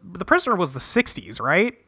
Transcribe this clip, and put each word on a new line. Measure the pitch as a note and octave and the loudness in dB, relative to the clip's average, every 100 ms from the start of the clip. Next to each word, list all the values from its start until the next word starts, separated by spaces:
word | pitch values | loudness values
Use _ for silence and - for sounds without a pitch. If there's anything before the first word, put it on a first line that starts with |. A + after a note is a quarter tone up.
The | F#3+ F3 | -18 -12
Prisoner | F#3+ F4 C4+ G#3 | 0 2 2 0
was | E3 | 0
the | C3 | 0
sixties, | - - - - F2+ - | 0 2 0 -4 -8 -6
right? | A#2+ D#3+ A#3 A#3 | 0 2 2 -2